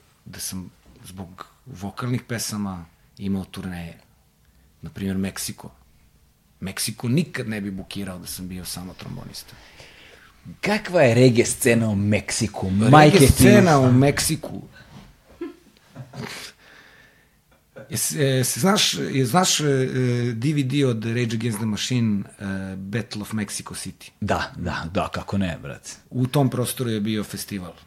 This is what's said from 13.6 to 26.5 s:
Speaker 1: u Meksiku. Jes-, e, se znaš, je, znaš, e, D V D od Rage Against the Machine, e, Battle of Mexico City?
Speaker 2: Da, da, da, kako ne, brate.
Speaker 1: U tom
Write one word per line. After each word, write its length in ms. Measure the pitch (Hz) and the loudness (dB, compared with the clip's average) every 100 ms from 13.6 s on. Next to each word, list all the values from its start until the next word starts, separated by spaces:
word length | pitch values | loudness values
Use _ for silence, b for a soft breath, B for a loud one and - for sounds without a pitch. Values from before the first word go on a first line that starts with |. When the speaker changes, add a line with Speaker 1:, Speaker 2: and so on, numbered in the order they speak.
| 170 143 | 8 6
Speaker 1:
u 140 | 131 | 6
Meksiku. 680 | 123 139 143 - 156 - 92 - - - - - _ _ - 330 - _ _ _ - 131 139 - - - - b b b b b b b b _ _ _ - - | 6 4 2 -2 -4 -6 -14 -16 -20 -20 -20 -20 _ _ -16 -16 -16 _ _ _ -20 -18 -14 -14 -14 -16 -20 b b b b b b b b _ _ _ -20 -10
Jes-, 300 | - - 156 135 131 | -6 -4 0 0 2
e, 40 | |
se 160 | 123 117 | 0 0
znaš, 340 | 180 202 - | 2 2 2
je, 320 | 165 135 135 131 | -2 -2 0 2
znaš, 340 | 170 185 - | 2 2 0
e, 40 | 147 135 131 131 127 120 120 | 0 0 0 0 0 0 -2
D 180 | 113 135 | -2 -2
V 100 | 147 | 0
D 200 | 131 143 | 0 0
od 200 | 135 110 113 | 0 0 -2
Rage 280 | 117 113 | -2 -2
Against 240 | 113 120 104 | -2 -4 -2
the 80 | 110 | -4
Machine, 580 | 101 - 127 113 101 - | -4 -2 0 2 0 -4
e, 140 | - 101 95 95 95 | -10 -8 -8 -8 -10
Battle 460 | 95 113 110 107 | -6 -6 -6 -10
of 100 | 98 | -8
Mexico 420 | 110 101 - - 92 | -6 -6 -8 -12 -12
City? 340 | 95 - - _ | -14 -16 -20 _
Speaker 2:
Da, 320 | 101 85 - 80 | -4 -2 -4 -8
da, 320 | 85 - 82 | -8 -6 -6
da, 180 | 95 76 | -4 -4
kako 300 | - - 98 | -6 -4 -2
ne, 200 | 92 - | -2 -6
brate. 320 | 71 - - - _ | -12 -14 -16 -20 _
Speaker 1:
U 160 | 123 127 | -4 -2
tom 240 | 147 131 | 2 0